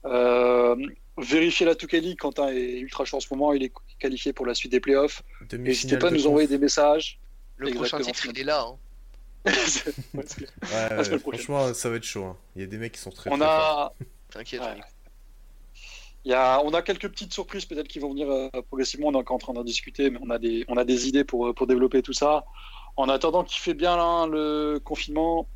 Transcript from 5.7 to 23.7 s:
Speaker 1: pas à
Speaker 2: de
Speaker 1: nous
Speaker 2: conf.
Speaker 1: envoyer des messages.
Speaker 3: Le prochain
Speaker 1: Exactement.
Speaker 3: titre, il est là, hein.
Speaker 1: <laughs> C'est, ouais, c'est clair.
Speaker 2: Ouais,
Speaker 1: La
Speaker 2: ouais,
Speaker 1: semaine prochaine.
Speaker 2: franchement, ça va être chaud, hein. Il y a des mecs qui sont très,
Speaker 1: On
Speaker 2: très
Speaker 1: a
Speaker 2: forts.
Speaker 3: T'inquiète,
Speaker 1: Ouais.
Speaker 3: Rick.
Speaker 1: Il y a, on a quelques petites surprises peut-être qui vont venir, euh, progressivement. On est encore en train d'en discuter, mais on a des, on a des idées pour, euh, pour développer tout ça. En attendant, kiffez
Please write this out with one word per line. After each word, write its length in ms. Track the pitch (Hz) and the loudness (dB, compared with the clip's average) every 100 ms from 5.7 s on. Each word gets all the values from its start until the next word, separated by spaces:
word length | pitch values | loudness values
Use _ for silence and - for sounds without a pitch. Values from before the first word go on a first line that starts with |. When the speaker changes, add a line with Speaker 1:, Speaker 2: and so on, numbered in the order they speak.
| 127 135 131 | -2 0 2
Speaker 1:
pas 100 | 175 | 4
à 20 | |
Speaker 2:
de 40 | 160 | 4
Speaker 1:
nous 60 | |
Speaker 2:
conf. 80 | 143 | 4
Speaker 1:
envoyer 180 | 147 147 | 6 4
des 120 | 139 | 4
messages. 600 | 143 - 147 151 - - - - - - | 2 4 4 4 0 -12 -20 -20 -20 -8
Speaker 3:
Le 140 | 135 | -6
prochain 260 | 120 123 151 | -2 -4 -2
Speaker 1:
Exactement. 140 | 127 | -4
Speaker 3:
titre, 140 | - 127 | -6 -8
il 60 | 120 | -6
est 40 | 135 | -2
là, 160 | 151 117 | -2 -2
hein. 60 | 135 - - - - - - - | -10 -20 -20 -20 -20 -20 -4 0
Speaker 1:
<laughs> 60 | 202 165 | 0 0
C'est, 200 | - - 143 - | -2 -4 -8 -10
ouais, 100 | 143 139 | -10 -10
c'est 100 | - | -12
clair. 120 | 139 - | -14 -12
Speaker 2:
Ouais, 280 | - 110 110 | -6 -2 -2
Speaker 1:
La 80 | 107 | 0
Speaker 2:
ouais, 60 | |
Speaker 1:
semaine 160 | - 156 | 0 -2
prochaine. 220 | - 117 | -4 -8
Speaker 2:
franchement, 300 | - 143 131 | -4 0 0
ça 160 | 117 123 | -2 -4
va 60 | 113 | -4
être 60 | |
chaud, 200 | - 104 95 | -6 -8 -10
hein. 120 | 92 - 95 | -12 -16 -12
Il 60 | |
y 20 | |
a 40 | 95 | -10
des 100 | 107 | -8
mecs 160 | 113 | -10
qui 60 | - | -12
sont 100 | - | -16
très, 180 | - - | -10 -4
Speaker 1:
On 60 | 139 | 2
Speaker 2:
très 80 | 156 | 4
Speaker 1:
a 140 | 156 | 4
Speaker 2:
forts. 340 | 156 147 147 - - - - | 2 0 -4 -6 -18 -18 -20
Speaker 3:
T'inquiète, 300 | 107 113 123 | -16 -12 -10
Speaker 1:
Ouais. 120 | 120 | -10
Speaker 3:
Rick. 100 | 104 - - - - - - - - - - - - - - 131 | -12 -18 -20 -20 -20 -20 -20 -20 -20 -20 -20 -20 -20 -20 -14 0
Speaker 1:
Il 60 | |
y 20 | |
a, 260 | 127 131 131 147 | 4 6 4 4
on 60 | |
a 80 | 165 | 0
quelques 260 | 170 185 202 | 0 -4 -6
petites 240 | - 190 | -10 -10
surprises 300 | - 185 196 | -10 -8 -10
peut-être 240 | - 147 151 | -8 -10 -8
qui 120 | 156 | -8
vont 100 | 143 | -8
venir, 200 | 139 143 | -4 -2
euh, 200 | 135 131 131 117 | -2 -2 -8 -8
progressivement. 400 | 131 127 139 147 | -4 -4 -2 0
On 60 | |
est 40 | 135 | 0
encore 180 | 123 127 | 0 -4
en 20 | |
train 140 | - | -4
d'en 100 | 120 | -8
discuter, 460 | 120 113 - - 139 | -6 -6 -8 0 0
mais 100 | 120 | 0
on 80 | 123 | -4
a 80 | 117 | -2
des, 260 | 117 113 117 | 0 -2 -2
on 80 | 123 | -2
a 80 | |
des 240 | 123 127 131 | 2 2 2
idées 160 | 135 | 0
pour, 240 | 139 123 120 | 2 0 0
euh, 60 | |
pour 140 | 117 127 | 0 2
développer 340 | 127 127 131 | 4 6 4
tout 100 | 131 | 0
ça. 320 | 131 147 151 - - - - - - | 0 2 2 -2 -18 -18 -18 -12 -2
En 100 | 131 | 0
attendant, 380 | 135 165 175 180 | 2 2 2 0
kiffez 280 | - 185 | -4 -4